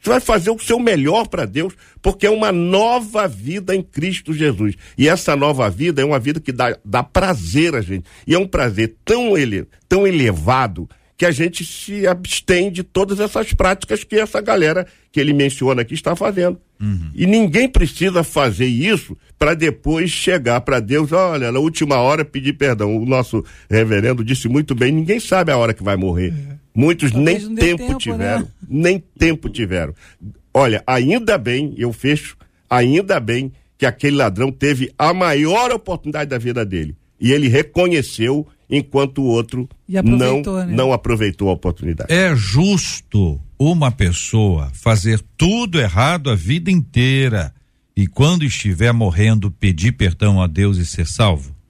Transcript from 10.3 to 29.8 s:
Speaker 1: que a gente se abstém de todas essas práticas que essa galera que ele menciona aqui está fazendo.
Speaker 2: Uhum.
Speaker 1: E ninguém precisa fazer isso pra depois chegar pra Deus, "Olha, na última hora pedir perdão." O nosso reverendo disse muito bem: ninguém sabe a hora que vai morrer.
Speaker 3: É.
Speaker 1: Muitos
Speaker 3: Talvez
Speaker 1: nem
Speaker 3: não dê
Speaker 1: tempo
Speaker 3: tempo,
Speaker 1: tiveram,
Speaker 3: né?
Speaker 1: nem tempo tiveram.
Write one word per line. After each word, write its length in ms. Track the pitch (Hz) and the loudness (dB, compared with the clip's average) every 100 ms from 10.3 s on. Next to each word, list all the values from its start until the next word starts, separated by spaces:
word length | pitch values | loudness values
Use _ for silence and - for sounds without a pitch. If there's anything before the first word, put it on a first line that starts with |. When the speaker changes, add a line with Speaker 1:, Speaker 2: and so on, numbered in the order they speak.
| 90 78 127 123 87 82 - _ _ | 0 0 0 0 -4 -14 -16 _ _
Speaker 1:
que 80 | 175 | 0
a 60 | |
gente 340 | 135 170 170 165 | 0 -2 -4 -12
se 420 | - - 202 190 | -12 -12 -2 0
abstém 640 | 180 185 - - 180 196 | 0 -4 -8 0 0 0
de 100 | 175 | -4
todas 380 | 180 - 196 196 | -6 -2 -2 -2
essas 320 | 208 226 220 | -2 -2 -2
práticas 540 | - 185 196 - 214 - | 0 2 0 -2 -6 0
que 100 | 214 | 0
essa 240 | 214 208 | 0 -4
galera 480 | 208 208 156 160 180 _ _ | 0 2 2 0 -4 _ _
que 80 | - | -2
ele 140 | 143 | 2
menciona 480 | 143 139 131 127 127 | 2 2 0 0 0
aqui 120 | 117 | -2
está 220 | 156 - 170 | -4 -4 -2
fazendo. 420 | - 196 175 180 _ _ | -2 0 -2 -2 _ _
Speaker 2:
Uhum. 320 | 104 95 80 | -4 -4 -6
Speaker 1:
E 120 | 71 180 | -2 2
ninguém 420 | 220 208 160 262 | 4 4 2 2
precisa 560 | - 170 - 185 180 | 4 2 0 0 0
fazer 440 | 160 - 135 92 127 | 0 0 0 0 0
isso 500 | 120 175 202 - - _ _ | 0 0 -2 -8 -18 _ _
pra 160 | 151 | -2
depois 560 | 165 160 - - 160 170 | 2 0 -2 -2 0 -2
chegar 520 | - - 180 120 120 | -2 0 0 2 -2
pra 180 | 117 131 | 0 -2
Deus, 320 | 104 143 151 | 0 0 2
"Olha, 400 | 165 185 156 120 | 2 2 0 -2
na 80 | 123 | 0
última 380 | 156 156 151 135 | -2 0 0 2
hora 260 | 123 156 | 4 2
pedir 300 | 151 139 135 | -2 -4 -4
perdão." 420 | - 139 113 104 110 | 0 0 0 0 -2
O 100 | 117 | 0
nosso 380 | 131 120 113 - - - | 0 0 -4 -6 -16 -2
reverendo 540 | 110 113 104 110 127 | 0 2 2 0 -2
disse 240 | 113 127 117 | -2 -2 0
muito 260 | 131 151 | -2 -2
bem: 200 | 123 123 | 0 0
ninguém 260 | 156 160 226 | 0 0 -2
sabe 320 | - 190 165 | 0 0 2
a 60 | 131 | 2
hora 160 | 117 | 0
que 100 | 110 | -2
vai 140 | 95 98 | -2 -2
morrer. 320 | 92 87 90 82 143 - | 0 -2 -2 -4 -10 -16
Speaker 3:
É. 0 | _ | _
Speaker 1:
Muitos 380 | - 147 170 143 | 2 2 2 0
Speaker 3:
Talvez 280 | 117 151 190 | 2 2 0
Speaker 1:
nem 100 | 208 | -4
Speaker 3:
não 40 | 220 | 0
dê 60 | |
Speaker 1:
tempo 260 | 165 175 247 | 0 0 -4
Speaker 3:
tempo, 120 | 269 | -6
Speaker 1:
tiveram, 400 | 117 117 240 233 | -4 -4 -2 -4
Speaker 3:
né? 60 | - - - | -6 -12 -6
Speaker 1:
nem 340 | 139 170 190 - - | -2 0 0 -4 -2
tempo 320 | 160 156 120 | 0 0 -6
tiveram. 440 | 104 104 90 | -6 -4 -2